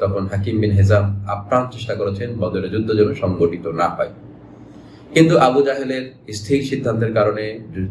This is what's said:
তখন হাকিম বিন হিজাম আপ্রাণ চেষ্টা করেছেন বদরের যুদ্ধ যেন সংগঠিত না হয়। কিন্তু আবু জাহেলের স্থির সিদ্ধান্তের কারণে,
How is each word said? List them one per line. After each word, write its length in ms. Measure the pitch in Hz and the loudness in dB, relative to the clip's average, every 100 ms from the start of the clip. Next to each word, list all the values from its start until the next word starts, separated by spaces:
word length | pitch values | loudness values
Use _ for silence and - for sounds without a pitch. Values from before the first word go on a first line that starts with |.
তখন 260 | 98 98 95 | -2 -2 -4
হাকিম 340 | 98 113 107 | -4 -2 0
বিন 100 | 104 | 2
হিজাম 540 | 98 98 101 98 - - | 4 6 4 2 -2 -6
আপ্রাণ 420 | 101 - 123 120 | -8 -2 0 0
চেষ্টা 240 | - - | -6 -8
করেছেন 420 | 98 101 101 120 110 | -4 -4 -4 -6 -4
বদরের 340 | - 117 92 | -4 -2 -4
যুদ্ধ 220 | 107 107 | -2 0
যেন 220 | 107 90 | 2 2
সংগঠিত 520 | - 95 87 85 87 82 | 0 -2 0 0 0 -6
না 220 | 80 85 | -2 -2
হয়। 200 | - - - - - - - - - - - - | -2 -6 -8 -20 -20 -20 -20 -20 -20 -20 -20 0
কিন্তু 240 | 165 160 - | 4 6 6
আবু 240 | 131 135 | 4 4
জাহেলের 720 | 139 135 131 127 127 - - | 2 0 -4 -6 -8 -14 -14
স্থির 280 | 104 - 139 | -10 0 0
সিদ্ধান্তের 500 | - 127 123 110 110 | 0 -2 -2 0 0
কারণে, 460 | 107 104 107 107 110 - 92 95 | 2 2 0 -6 -10 -10 -6 -6